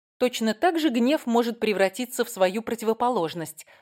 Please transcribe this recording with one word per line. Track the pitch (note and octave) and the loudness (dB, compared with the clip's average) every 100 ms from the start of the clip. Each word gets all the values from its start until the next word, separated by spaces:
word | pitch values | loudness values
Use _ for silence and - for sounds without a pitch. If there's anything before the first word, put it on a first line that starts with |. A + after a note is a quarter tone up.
| _ - | _ -2
Точно | B3 - A3 | -2 0 -2
так | G#3 F4 E4 | 0 0 2
же | D4+ | 0
гнев | A#3 A#3+ D4+ A#3+ | 2 2 0 2
может | A#3 A#3+ A3+ | 0 0 -2
превратиться | G#3+ F#3+ F#3+ F#3+ B3 - | -2 2 0 0 -8 -4
в | A#3 | -4
свою | F#3+ F#3 G#3+ | 2 2 2
противоположность – | A3+ A3+ A3 A3 A#3+ A3+ E3 E3 D#3 - - - | -6 -4 -2 0 0 0 -2 -4 -10 -12 -20 -20